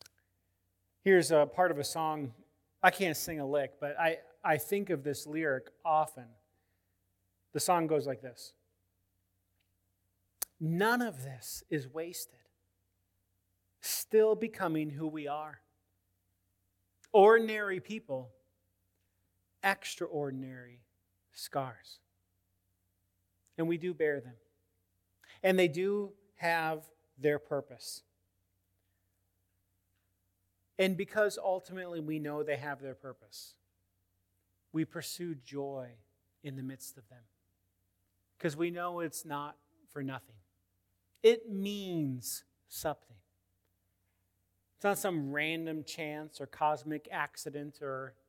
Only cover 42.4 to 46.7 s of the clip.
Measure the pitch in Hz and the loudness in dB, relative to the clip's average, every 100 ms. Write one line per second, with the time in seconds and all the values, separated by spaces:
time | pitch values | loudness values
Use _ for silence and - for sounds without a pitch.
42.4 | - _ _ - 156 143 _ 107 _ _ | -12 _ _ -6 -6 -6 _ -20 _ _
43.4 | _ _ _ _ _ _ _ _ _ _ | _ _ _ _ _ _ _ _ _ _
44.4 | _ _ _ _ 202 202 202 165 139 147 | _ _ _ _ 0 0 0 -2 -2 -2
45.4 | 156 165 160 156 - - 151 151 151 - | -2 -2 -4 -6 -8 -8 -8 -8 -10 -12
46.4 | 135 - 151 | -14 0 2